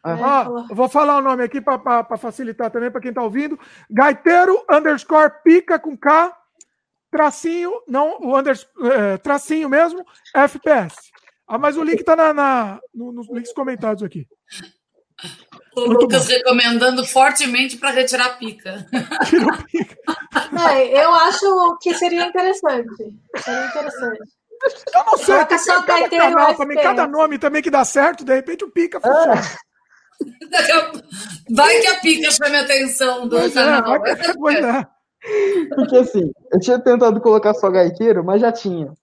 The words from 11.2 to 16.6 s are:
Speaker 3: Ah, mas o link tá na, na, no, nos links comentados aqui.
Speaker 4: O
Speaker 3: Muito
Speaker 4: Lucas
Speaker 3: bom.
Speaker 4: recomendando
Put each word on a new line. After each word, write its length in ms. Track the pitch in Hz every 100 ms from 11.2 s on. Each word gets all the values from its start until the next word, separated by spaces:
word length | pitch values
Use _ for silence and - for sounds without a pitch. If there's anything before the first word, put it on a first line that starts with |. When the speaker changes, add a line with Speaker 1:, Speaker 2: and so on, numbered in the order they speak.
| _ _
Speaker 3:
Ah, 140 | _ 233
mas 180 | 294 294
o 60 |
link 200 | 311 427
tá 140 | 349 320
na, 160 | 320
na, 480 | 294 277 254 214 196 -
no, 180 | 233 247
nos 160 | 240 220
links 240 | 240 240
comentados 500 | 381 262 247 226 208
aqui. 240 | 196 175 131 _ _ - - _ _ _ _ _ 175 - _ - _
Speaker 4:
O 60 | 247 240
Speaker 3:
Muito 160 | 240
Speaker 4:
Lucas 240 | 240 - -
Speaker 3:
bom. 60 |
Speaker 4:
recomendando 680 | 254 247 247